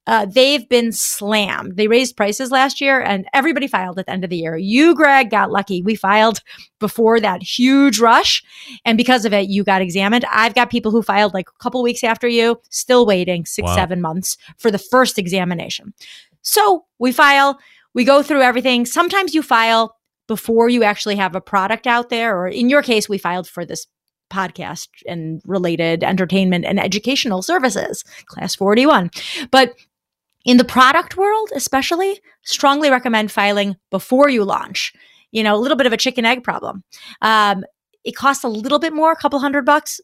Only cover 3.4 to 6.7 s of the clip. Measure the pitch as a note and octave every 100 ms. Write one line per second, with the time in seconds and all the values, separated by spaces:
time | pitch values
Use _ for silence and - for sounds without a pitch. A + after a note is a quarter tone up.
3.4 | D4+ C4 C#4 G3+ F#3 F3+ F#3 F#3+ F3+ F3
4.4 | D#3+ E3 F#3+ A#3+ E4 D4 D4 C4+ A3 -
5.4 | - G3 G3 F3+ F#3 G#3 F#3+ G#3+ A3 G#3
6.4 | - - -